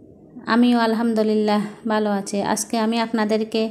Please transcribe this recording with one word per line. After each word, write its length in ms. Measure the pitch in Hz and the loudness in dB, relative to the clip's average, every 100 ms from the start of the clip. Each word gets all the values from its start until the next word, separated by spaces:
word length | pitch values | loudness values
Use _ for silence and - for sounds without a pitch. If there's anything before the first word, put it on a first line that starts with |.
| - - - - - | -20 -20 -20 -12 -2
আমিও 240 | 226 247 240 | 2 4 4
আলহামদুলিল্লাহ 840 | 226 220 233 220 214 214 214 208 208 - 226 | 2 0 0 0 2 2 2 0 0 -6 -4
ভালো 180 | 214 214 | -2 0
আছি। 260 | 202 196 202 - | -2 -4 -4 -2
আজকে 220 | 214 - 233 220 | -2 -2 -2 0
আমি 120 | 233 | 0
আপনাদেরকে 640 | 226 233 214 220 220 220 220 | -2 -2 0 0 0 -2 -4